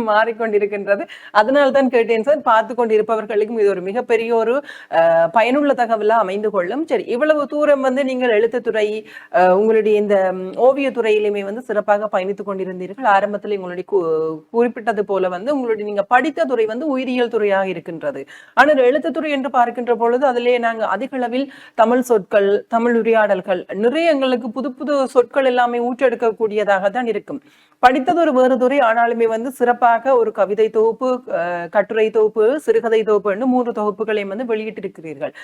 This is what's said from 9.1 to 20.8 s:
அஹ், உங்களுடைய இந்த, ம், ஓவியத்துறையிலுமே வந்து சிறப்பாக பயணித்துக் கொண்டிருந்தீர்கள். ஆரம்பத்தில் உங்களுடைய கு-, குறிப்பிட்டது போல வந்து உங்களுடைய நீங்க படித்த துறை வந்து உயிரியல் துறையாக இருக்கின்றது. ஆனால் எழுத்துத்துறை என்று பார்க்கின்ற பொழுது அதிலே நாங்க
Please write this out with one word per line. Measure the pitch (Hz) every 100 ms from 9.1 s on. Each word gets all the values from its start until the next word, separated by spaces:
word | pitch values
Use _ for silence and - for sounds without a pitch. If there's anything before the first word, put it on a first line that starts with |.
| - -
அஹ், | 170 185
உங்களுடைய | 185 220 220 214 208
இந்த, | 208 196 190
ம், | 185 185 -
ஓவியத்துறையிலுமே | 240 277 277 240 220 214 208 202
வந்து | 196 214
சிறப்பாக | 247 208 202 208 214
பயணித்துக் | 202 185 196 202
கொண்டிருந்தீர்கள். | 190 185 180 180 208 247
ஆரம்பத்தில் | 196 202 208 214 202
உங்களுடைய | 180 180 180
கு-, | 196 165 160 160 160 -
குறிப்பிட்டது | 226 240 240 220 214 202
போல | 196 185
வந்து | 180 226
உங்களுடைய | 294 247 220 208
நீங்க | 202
படித்த | 196 247 262 285 320
துறை | 226 220
வந்து | 226 311 262
உயிரியல் | 262 247 240 226
துறையாக | 208 196 190
இருக்கின்றது. | 170 - 165 147 139 135 - -
ஆனால் | - 277 294 247
எழுத்துத்துறை | 294 320 311 311
என்று | 285 269
பார்க்கின்ற | 262 240 240 240 233
பொழுது | 233 247 277
அதிலே | 240 240 247
நாங்க | 233 226